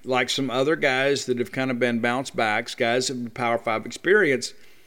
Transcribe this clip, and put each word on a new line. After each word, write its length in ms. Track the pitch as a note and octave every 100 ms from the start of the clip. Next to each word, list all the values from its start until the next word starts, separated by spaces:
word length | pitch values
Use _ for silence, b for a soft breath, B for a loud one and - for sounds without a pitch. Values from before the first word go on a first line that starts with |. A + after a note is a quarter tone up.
like 240 | G#2+ B2+ B2+
some 220 | - C3+
other 260 | B2 C#3 E3
guys 480 | C#3+ C3 C#3 C#3
that 140 | - A#2+
have 140 | A#2+
kinda 200 | C#3 C3
been 280 | A#2+ B2 A#2
bounce 280 | A#2+ B2+ C#3
backs, 460 | - A2 G#2+ A#2+
guys 340 | - A#2 B2 B2+
with 240 | B2+ A#2
Power 240 | - A#2+ A#2
Five 300 | - A2 A2
experience, 680 | - E3+ G#3+ E3+ B2+ - - b b